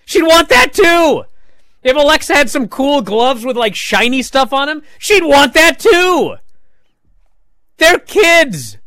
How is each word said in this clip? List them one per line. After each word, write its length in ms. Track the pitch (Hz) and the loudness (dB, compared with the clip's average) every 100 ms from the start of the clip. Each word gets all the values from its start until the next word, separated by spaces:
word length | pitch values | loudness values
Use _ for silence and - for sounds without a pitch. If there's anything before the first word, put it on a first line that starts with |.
she'd 180 | - 359 | -6 -2
want 240 | 320 330 320 | 2 2 2
that 220 | 494 494 | 0 0
too! 500 | - 339 339 320 156 - - - - - _ | 0 2 2 0 -2 -8 -20 -20 -20 -20 _
If 120 | 254 294 | -2 0
Alexa 380 | 294 311 - | 2 0 0
had 160 | 285 - | 0 0
some 180 | 294 220 | -2 -6
cool 320 | - 277 285 | -4 -2 -2
gloves 440 | 190 214 254 240 | -2 -2 0 -2
with, 120 | 254 240 | -6 -4
like, 180 | 220 | -4
shiny 480 | - - 196 233 262 | -4 -4 -2 0 -2
stuff 300 | - 269 262 | -2 -2 0
on 160 | 269 285 | -2 -4
'em, 140 | 311 - - | -8 -12 -14
she'd 260 | - 403 | -2 -2
want 300 | 320 277 285 | 2 4 4
that 240 | 320 330 - | 4 2 2
too! 540 | 453 349 370 339 160 - - - - - _ _ _ _ _ _ _ _ _ - | 2 2 2 0 -2 -8 -18 -20 -20 -20 _ _ _ _ _ _ _ _ _ 0
They're 200 | 320 349 | 0 0
kids! 800 | - 370 339 339 294 160 110 - | -2 0 2 2 0 -4 -12 -16